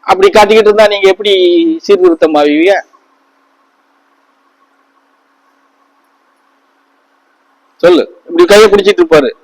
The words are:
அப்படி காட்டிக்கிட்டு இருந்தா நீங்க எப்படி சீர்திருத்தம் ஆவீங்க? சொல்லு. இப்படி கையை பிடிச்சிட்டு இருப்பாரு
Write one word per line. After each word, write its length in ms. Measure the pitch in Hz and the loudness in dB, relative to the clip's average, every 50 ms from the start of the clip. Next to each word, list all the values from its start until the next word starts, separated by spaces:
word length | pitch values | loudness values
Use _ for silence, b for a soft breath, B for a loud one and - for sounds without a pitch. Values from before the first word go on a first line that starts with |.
| _ | _
அப்படி 220 | - 196 185 190 202 | -4 -4 0 0 0
காட்டிக்கிட்டு 420 | - 214 214 202 220 220 214 214 | 2 2 0 2 2 2 2 2
இருந்தா 160 | 208 214 220 208 208 | 2 2 2 0 0
நீங்க 160 | 202 196 190 190 | 0 0 0 0
எப்படி 200 | - 208 208 196 185 180 175 175 170 165 165 160 165 - | 0 -2 -2 -2 0 0 0 0 0 -2 -2 -4 -6 -2
சீர்திருத்தம் 520 | - 202 185 180 180 165 160 175 156 151 147 | -2 -2 2 2 0 0 0 -2 -2 0 0
ஆவீங்க? 340 | 147 147 147 151 165 190 196 170 - _ _ _ _ _ _ _ _ _ _ _ _ _ _ _ _ _ _ _ _ _ _ _ _ _ _ _ _ _ _ _ _ _ _ _ _ _ _ _ _ _ _ _ _ _ _ _ _ _ _ _ _ 277 _ _ _ _ _ _ _ _ 277 _ _ _ _ _ _ _ _ _ _ _ _ _ _ _ _ _ _ _ _ _ _ _ _ _ _ _ _ _ _ _ _ _ _ _ _ _ - | -2 0 -2 0 0 0 -2 -2 -6 _ _ _ _ _ _ _ _ _ _ _ _ _ _ _ _ _ _ _ _ _ _ _ _ _ _ _ _ _ _ _ _ _ _ _ _ _ _ _ _ _ _ _ _ _ _ _ _ _ _ _ _ _ _ _ _ _ _ _ _ _ _ _ _ _ _ _ _ _ _ _ _ _ _ _ _ _ _ _ _ _ _ _ _ _ _ _ _ _ _ _ _ _ _ _ _ _ _ _ 0
சொல்லு. 220 | 170 180 151 104 - - _ _ - | 0 0 0 -2 -6 -12 _ _ -10
இப்படி 160 | 175 170 175 | -2 -2 0
கையை 200 | 165 202 208 220 208 | 2 4 2 2 2
பிடிச்சிட்டு 340 | 196 202 190 196 202 180 175 | 2 0 0 -2 -2 -2 -2
இருப்பாரு 280 | 160 165 151 139 120 - _ | 0 0 0 0 -2 -8 _